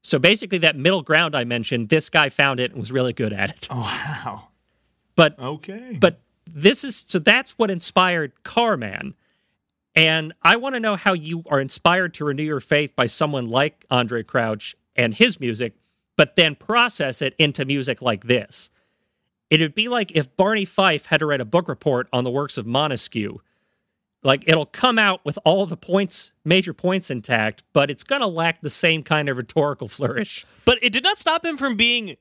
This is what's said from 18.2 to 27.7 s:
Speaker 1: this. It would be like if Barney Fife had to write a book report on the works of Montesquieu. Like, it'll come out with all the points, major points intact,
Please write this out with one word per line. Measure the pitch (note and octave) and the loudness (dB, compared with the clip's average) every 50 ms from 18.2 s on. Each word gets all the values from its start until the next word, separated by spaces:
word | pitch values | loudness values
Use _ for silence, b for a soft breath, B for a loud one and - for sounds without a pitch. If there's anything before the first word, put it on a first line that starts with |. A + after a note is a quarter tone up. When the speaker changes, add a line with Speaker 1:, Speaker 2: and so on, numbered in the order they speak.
| G2+ | 0
Speaker 1:
this. | A2+ B2 A#2+ G#2 _ - - - - _ _ _ _ _ _ _ _ _ _ _ _ _ _ _ _ | 0 0 0 0 _ -12 -12 -12 -14 _ _ _ _ _ _ _ _ _ _ _ _ _ _ _ _
It | D#3 D#3 | 2 2
would | D#3+ D3+ - | 2 0 -2
be | G#3+ A3 A#3+ | -6 -4 -2
like | A#3+ A#3 G3+ - E3 | -2 -2 -2 0 -2
if | D#3+ C#3 - _ | -2 -2 -2 _
Barney | - F#3 G3+ A3 G#3+ G3 | 0 0 2 2 -2 -4
Fife | - - - F#3+ F#3 D#3+ C#3 - | -2 0 2 2 2 2 0 0
had | - D#3+ D3 | 0 0 0
to | D#3 | 2
write | D3+ D3 C3 | 0 -2 -2
a | A#2+ | -2
book | G#2+ E3 F3 F3+ | 0 0 0 0
report | - C3+ - - D3+ C3 B2 B2 _ - | 0 -10 -4 -2 0 0 0 -2 _ -2
on | B2 B2 | -2 -2
the | B2+ | 0
works | B2 C#3 D3 C#3 - | -2 -4 -4 -4 -6
of | - G#2 | -8 -6
Montesquieu. | A2+ A#2+ C3+ D3+ D3+ C3+ A2+ - - - A#2 G#2 G#2 G#2+ - _ _ _ _ _ _ _ _ _ _ _ _ _ _ _ _ - | -2 0 0 0 0 -2 -4 -6 -6 -6 -6 -6 -6 -8 -14 _ _ _ _ _ _ _ _ _ _ _ _ _ _ _ _ 2
Like, | C3 C3+ C#3 - | 2 2 2 4
it'll | - D#3+ D#3+ D3 | 2 2 2 2
come | _ - - - B3+ A#3 | _ -4 0 0 2 4
out | A3+ G#3+ G3+ F#3 - _ | 4 4 2 2 0 _
with | D3 - - _ | -8 -8 0 _
all | D#3 F3 G3 G3+ | 2 2 4 0
the | E3+ E3+ | -2 -6
points, | - - - E3+ G3 G3+ E3+ - - - - _ _ _ | -12 -4 0 0 0 0 0 -4 -8 -8 -10 _ _ _
major | D#3 F3 F#3+ F3+ F3+ - | 2 2 2 2 -2 -8
points | - - F3+ F#3+ F#3+ F#3 - | -4 -2 -2 -2 -2 -4 -6
intact, | C#3 A#2+ G#2 - B2+ A2+ A2 A2 A2 - _ _ | -8 -8 -2 0 0 0 0 -2 -4 -8 _ _